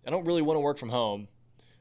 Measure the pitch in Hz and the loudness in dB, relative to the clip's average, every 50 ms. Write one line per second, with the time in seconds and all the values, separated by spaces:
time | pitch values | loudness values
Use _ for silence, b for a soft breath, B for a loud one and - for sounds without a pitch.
0 | - 135 156 185 170 170 175 170 151 151 160 151 143 147 143 - 127 113 120 120 | -8 -4 -4 -2 0 0 2 2 2 2 2 2 2 0 0 -2 -4 -2 0 0
1 | 117 107 101 101 101 - - - - - b b b b b b | 0 0 -2 -4 -8 -14 -20 -20 -20 -20 b b b b b b